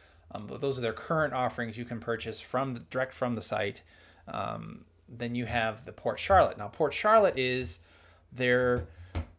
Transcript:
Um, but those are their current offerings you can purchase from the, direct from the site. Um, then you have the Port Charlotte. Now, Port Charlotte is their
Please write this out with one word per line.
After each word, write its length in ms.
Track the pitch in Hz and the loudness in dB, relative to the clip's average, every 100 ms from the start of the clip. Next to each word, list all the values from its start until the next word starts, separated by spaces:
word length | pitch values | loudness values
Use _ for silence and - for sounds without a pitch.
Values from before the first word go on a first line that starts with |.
| - - - | -20 -20 -14
Um, 160 | 104 104 | -12 -10
but 120 | 127 | -6
those 160 | 139 127 | -4 -2
are 40 | |
their 100 | 117 | -4
current 400 | 110 - 160 147 | -4 -2 0 0
offerings 460 | 131 127 - 117 113 | 0 -2 -2 -6 -6
you 60 | |
can 160 | 120 117 | -8 -6
purchase 400 | 117 110 113 110 | -4 -4 -4 -10
from 340 | - 127 135 | -4 -2 -2
the, 60 | 120 | -4
direct 340 | - 127 131 | -6 -4 -4
from 220 | - 123 113 | -2 -2 -2
the 60 | |
site. 400 | - 104 101 - - - - - - | -2 -2 -2 -6 -16 -20 -20 -20 -10
Um, 600 | 107 98 55 55 - - _ - | -6 -6 -6 -10 -14 -20 _ -20
then 280 | 120 120 120 | -8 -6 -4
you 100 | 113 | -2
have 380 | 120 113 110 | 0 0 -4
the 80 | - | -12
Port 260 | - 120 - | -6 -4 -2
Charlotte. 400 | - 190 117 - | 6 8 6 2
Now, 100 | 101 | -8
Port 260 | - 143 | 0 0
Charlotte 440 | - 214 220 190 131 | 2 6 8 6 4
is 400 | 127 127 123 - - - - - _ | 0 0 -4 -10 -20 -20 -20 -20 _
their 540 | 127 123 123 123 123 - - - - - | 0 4 4 4 2 -2 -12 -8 -8 -8